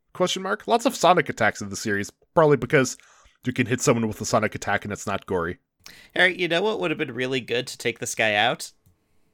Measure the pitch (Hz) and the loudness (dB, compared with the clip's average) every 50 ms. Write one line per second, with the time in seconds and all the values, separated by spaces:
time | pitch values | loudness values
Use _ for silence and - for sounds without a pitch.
0 | _ _ - - 180 180 - 190 190 190 208 - - - 220 233 233 269 - - | _ _ -4 -2 -2 -2 -2 -4 -6 -6 -6 -6 -2 0 0 2 2 0 0 4
1 | - 170 180 175 147 - - - 110 104 - - 110 101 98 - - 113 101 101 | 4 6 6 4 2 0 0 0 0 0 0 -2 -6 -8 -8 -6 -4 -2 -2 -2
2 | 101 - - _ _ _ - 170 160 151 147 131 131 120 - 143 131 127 - - | -2 -6 -10 _ _ _ 2 4 6 6 6 4 2 2 2 2 2 0 -4 -10
3 | _ - _ _ _ _ _ _ - 127 123 - 123 104 127 127 - - 123 117 | _ -20 _ _ _ _ _ _ -6 -4 -2 -2 0 0 -2 0 2 4 4 4
4 | 113 110 104 - 110 - - 113 107 104 - 104 - - 101 98 - 104 101 - | 2 -2 -4 -4 -4 0 0 2 0 0 -4 -4 -4 -2 -2 -2 -2 -4 -8 -8
5 | - 110 98 95 - - 98 90 82 85 87 - _ _ _ _ - - - - | -6 -6 -6 -6 -4 -2 -2 -2 -2 -2 -6 -8 _ _ _ _ -20 -20 -20 -20
6 | - - - - 180 185 180 - 180 165 165 170 196 214 214 - 180 170 151 135 | -16 -6 0 2 2 2 2 0 -2 -2 0 0 0 0 -2 -2 -2 -2 -2 -2
7 | 151 135 117 120 127 127 135 131 113 - 113 123 123 - - - - 120 113 - | -4 -6 -4 -4 -4 -2 -2 -4 -4 -2 -2 -4 -4 -4 -8 -6 -4 -4 -4 -4
8 | 123 - - - 113 110 104 104 107 123 151 - - - - _ _ _ _ _ | -6 -6 -2 0 0 2 4 4 2 2 0 -2 -6 -14 -16 _ _ _ _ _
9 | _ _ _ _ _ _ | _ _ _ _ _ _